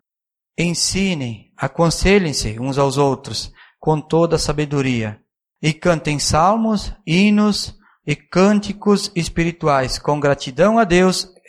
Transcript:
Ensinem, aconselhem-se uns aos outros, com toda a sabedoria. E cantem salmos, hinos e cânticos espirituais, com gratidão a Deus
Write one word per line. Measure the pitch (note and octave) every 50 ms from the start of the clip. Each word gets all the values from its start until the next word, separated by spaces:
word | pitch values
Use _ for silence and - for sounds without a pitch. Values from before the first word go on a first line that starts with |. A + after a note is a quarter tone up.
| _ _ _ _ _ _ _ _ _ _ _
Ensinem, | - E3 F3 E3+ - - - - F#3 G3 F#3+ F3+ D3 C3 A#2+ A2+ G2+ - _ _
aconselhem-se | - - C3+ - - E3+ E3 D#3 - - F3+ G3 G3+ F#3 D#3 B2+ - - A2 G#2+ A2+
uns | B2 C3+ C3 C#3
aos | C#3 C#3 B2+
outros, | C#3 C#3+ C#3 C3 A#2+ - - A2 - - - - _ - _ _ -
com | - D3+ D#3 D3+
toda | C#3 - - D#3+ E3+ E3 D#3+
a | D#3
sabedoria. | - - D3 D3 D3+ C#3+ C#3+ C#3+ C3+ C3 B2 A#2 A2 G#2+ G#2 - _ _ _ _ _ _ _ -
E | - D#3
cantem | D#3 - - F3+ E3+ D#3 - D#3 D3 C#3
salmos, | - - - D3+ E3 F#3 G#3+ A3+ A3+ A3 A3 G3+ - - - - -
hinos | - D#3+ F3+ G3+ G#3+ G#3 G#3 G#3 G#3 G3+ - - - - - _ _ _ _ -
e | - D3
cânticos | - _ - - F3 F#3 G3+ G#3+ G#3 G3+ G3+ G3 - - G#3 G3+ G3 G3+ - -
espirituais, | F3 E3 - - - E3 E3+ E3 - - D#3 C#3+ C3+ C3 B2 - -
com | - - D3 D3
gratidão | C#3 C#3+ C#3 C#3 - C#3 B2+ B2+ E3+ G#3 A3 A3+
a | A3+
Deus | E3+ E3+ F3+ F#3 F#3 F3+ - - - _ _ _